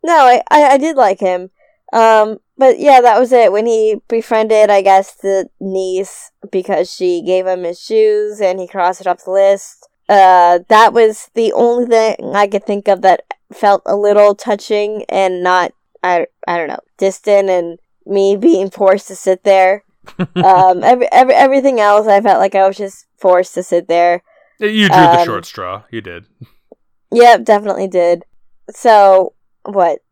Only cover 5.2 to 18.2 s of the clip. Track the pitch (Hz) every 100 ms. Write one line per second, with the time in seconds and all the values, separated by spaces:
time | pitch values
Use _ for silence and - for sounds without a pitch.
5.2 | 196 196 - _ 196 190 190 185 190 -
6.2 | - _ 202 190 185 175 180 - 185 175
7.2 | 160 185 185 185 175 175 - 220 220 214
8.2 | 214 208 196 190 180 196 180 180 180 175
9.2 | - 190 196 196 - _ _ _ - 208
10.2 | 190 180 175 175 175 214 226 233 220 214
11.2 | - - 226 - 240 240 240 226 220 -
12.2 | - 202 202 202 - 202 202 190 190 175
13.2 | _ - _ - 202 196 - 202 208 208
14.2 | 208 202 - 202 - 208 208 214 - -
15.2 | 190 185 180 180 175 _ _ _ 180 175
16.2 | 156 _ - 170 156 - _ _ 196 190
17.2 | - 202 196 185 170 170 _ _ - 196